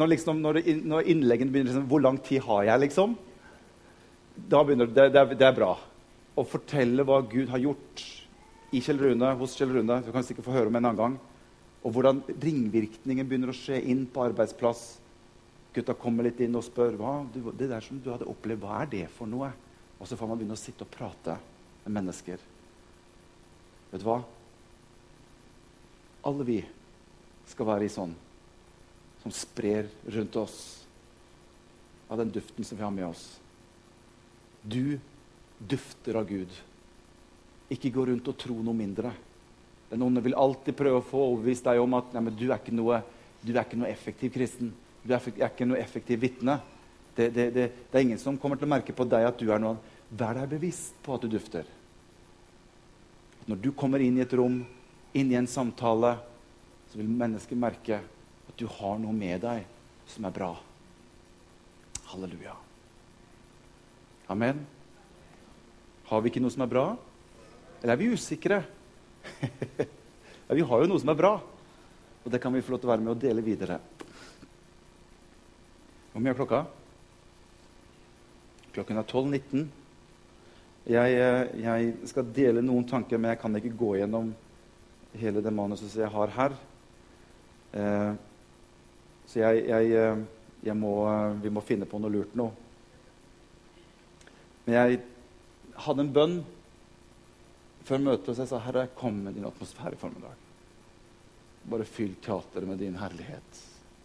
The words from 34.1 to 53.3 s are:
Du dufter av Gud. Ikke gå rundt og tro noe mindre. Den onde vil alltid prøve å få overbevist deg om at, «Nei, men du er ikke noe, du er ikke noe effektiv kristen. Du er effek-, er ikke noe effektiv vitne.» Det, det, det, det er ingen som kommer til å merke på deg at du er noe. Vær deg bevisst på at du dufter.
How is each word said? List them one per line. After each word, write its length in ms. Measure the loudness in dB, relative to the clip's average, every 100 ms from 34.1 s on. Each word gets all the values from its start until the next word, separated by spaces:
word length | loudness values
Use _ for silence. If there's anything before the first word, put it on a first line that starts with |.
| -20 -20 -20 -20 -18 -6
Du 320 | -2 -2 -4 -8 -20 -20 -20 -20 -20
dufter 560 | -6 -6 -6 -12 -4 -4
av 80 | -2
Gud. 240 | -4 -6 -12 -20 -20 -20 -20 -20 -20 -20 -20 -20 -20 -12
Ikke 240 | -6 -2
gå 140 | 0 0
rundt 160 | 0 -2
og 120 | -8
tro 160 | -8 -4
noe 160 | -2
mindre. 400 | -2 -2 -4 -6 -8 -18 -20 -20 -20 -20 -20 -10
Den 120 | -2
onde 200 | 2 2
vil 120 | 2
alltid 400 | 4 4 2 -4 0
prøve 240 | 2 2
å 60 | 2
få 140 | 0 2
overbevist 360 | 2 0 0 2
deg 140 | 4
om 120 | 4 2
at, 120 | -2
«Nei, 100 | -4 -4
men 80 |
du 140 | -2 -2
er 100 | -2
ikke 160 | -2
noe, 260 | 0 2 0 -2 -16 -20 -12
du 100 | -2
er 80 | -2
ikke 160 | -2 -4
noe 120 | -4
effektiv 420 | -6 -10 -6 -6
kristen. 380 | -2 -4 -2 -8 -8 -20 -14
Du 80 | -2
er 80 | -2
effek-, 180 | -2 -2
er 140 | -2
ikke 160 | 0 0
noe 140 | 0
effektiv 420 | -4 -8 -2 0
vitne.» 340 | 0 0 -2 -2 -4 -20 -20 -20 -10 0
Det, 140 | 0
det, 140 | 2 2
det, 80 | 2 0 -4 0
det 80 | 4
er 60 |
ingen 140 | 4 2
som 160 | -4 -2
kommer 220 | -2 -2
til 60 | 0
å 80 |
merke 180 | 0 0
på 140 | -4 2
deg 160 | 4
at 140 | 4 2
du 60 | 0
er 120 | 2
noe. 160 | 0 -4 -10 -20 -18
Vær 240 | -4 -4 -2
deg 140 | -4
bevisst 480 | -4 -4 -6 -12 -14
på 140 | -8 -6
at 60 |
du 60 | -2
dufter. 320 | -4 -4 -8 -10 -16 -20 -20 -20 -20 -20 -20 -20 -20 -20 -20 -20 -20 -20 -20 -20